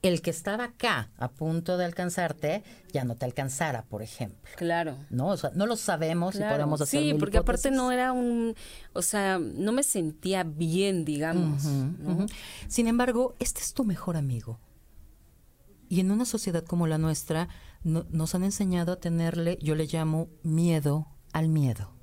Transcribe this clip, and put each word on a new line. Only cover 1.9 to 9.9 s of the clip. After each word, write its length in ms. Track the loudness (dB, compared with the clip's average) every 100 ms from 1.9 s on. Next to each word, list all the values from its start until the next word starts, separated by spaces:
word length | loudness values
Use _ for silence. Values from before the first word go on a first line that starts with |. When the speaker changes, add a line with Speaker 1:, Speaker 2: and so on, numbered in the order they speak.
| -2 -2 0 -2 -2 -2 -2 -6 -20 -6
Speaker 1:
ya 120 | -4
no 120 | -2 -4
te 80 |
alcanzara, 600 | -4 -4 -4 -2 -2 -4
por 180 | -6 -10
ejemplo. 480 | -10 -8 -10 -10 -18 -6
Speaker 2:
Claro. 400 | -2 0 -2 -6 -6
Speaker 1:
¿No? 180 | -2 0
O 80 | 0
sea, 160 | -2
no 120 | 0 0
lo 100 | 0
sabemos 580 | -2 0 0 0 -2
y 40 | -2
Speaker 2:
Claro. 160 | 0 0
Speaker 1:
podemos 240 | 0 0
hacer 200 | 0 2
Speaker 2:
Sí, 60 | 2
Speaker 1:
mil 60 | 2
Speaker 2:
porque 200 | 4 4
aparte 300 | 4 2 2
Speaker 1:
hipótesis. 80 | 2
Speaker 2:
no 160 | 2
era 200 | 2 2
un, 420 | 0 0 0 -2 -4 -14 -18 -10
o 100 | -4
sea, 360 | -2 0 2 0
no 320 | -2 -2 0
me 100 | 2
sentía 580 | 2